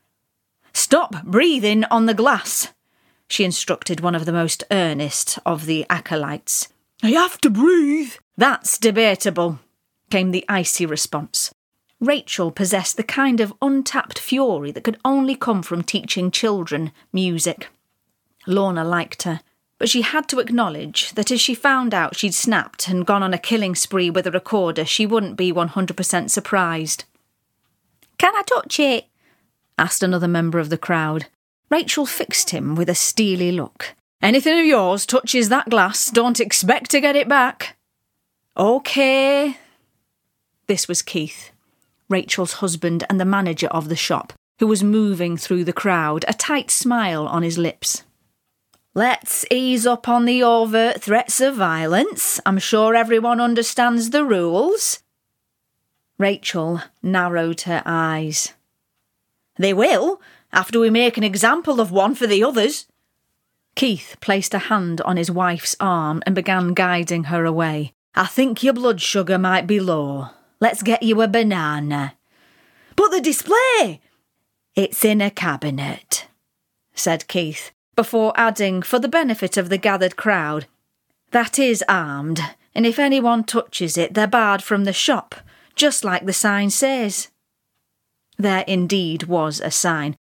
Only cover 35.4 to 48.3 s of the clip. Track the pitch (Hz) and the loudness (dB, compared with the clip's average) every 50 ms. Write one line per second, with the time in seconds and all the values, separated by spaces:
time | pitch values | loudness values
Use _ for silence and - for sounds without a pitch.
35.4 | 226 202 247 269 - 226 233 214 185 190 214 - - - 226 233 233 247 233 - | 2 2 2 0 0 2 2 2 2 2 2 -2 -2 0 2 2 2 2 2 0
36.4 | 226 - - - 190 180 262 - - - - 277 277 285 277 285 - 226 285 277 | 0 0 0 0 4 2 2 2 2 0 0 2 2 4 2 2 2 2 4 4
37.4 | 247 262 - - - - - _ _ _ _ _ _ _ _ _ _ _ _ _ | 2 2 -2 -6 -12 -14 -14 _ _ _ _ _ _ _ _ _ _ _ _ _
38.4 | _ _ - - 185 214 240 269 269 - - 277 269 262 262 269 269 269 285 277 | _ _ -2 0 2 2 2 2 0 -2 0 2 2 4 4 2 2 2 2 2
39.4 | 294 294 262 - - _ _ _ _ _ _ _ _ _ _ _ _ _ _ _ | 0 -2 -4 -8 -14 _ _ _ _ _ _ _ _ _ _ _ _ _ _ _
40.4 | _ _ _ _ _ - 202 - - - 175 - - - - 175 156 156 - - | _ _ _ _ _ -4 -2 -2 -2 -4 -4 -4 -4 -4 -6 -6 -6 -8 -10 -16
41.4 | - - _ _ _ _ _ _ _ _ _ _ _ - 196 185 - - - - | -20 -20 _ _ _ _ _ _ _ _ _ _ _ -2 -2 -2 -2 -2 -4 -4
42.4 | 180 170 - - 208 185 165 160 - 170 165 170 - - 196 185 185 190 202 196 | -4 -4 -4 -4 -4 -4 -4 -2 -2 -2 -2 -2 -2 0 0 0 2 2 2 0
43.4 | 190 170 165 156 170 - - 165 151 156 165 - - - 165 - - - - _ | 0 -2 -2 -2 -4 -2 -2 -4 -4 -4 -4 -4 -2 -2 -2 -4 -6 -8 -18 _
44.4 | _ _ _ - 226 214 220 185 202 208 208 220 214 202 190 170 175 175 170 160 | _ _ _ 0 0 2 2 2 2 2 4 4 2 2 0 0 -2 -2 -4 -4
45.4 | - - 180 180 175 170 175 - - 202 180 170 156 151 151 160 - - 214 - | -4 -2 -2 -2 0 -2 -4 -2 0 0 0 0 0 0 -2 -2 -2 -4 -4 -2
46.4 | - - 302 277 - - - - - 247 247 233 214 185 165 156 151 - - 170 | -2 -2 -2 -2 -2 -2 -2 0 0 0 0 0 0 0 -2 -2 -4 -2 -2 -2
47.4 | 170 165 165 170 170 165 - - - - - - - _ _ _ _ _ | -2 -2 0 -2 -2 -2 -4 -4 -6 -6 -6 -6 -8 _ _ _ _ _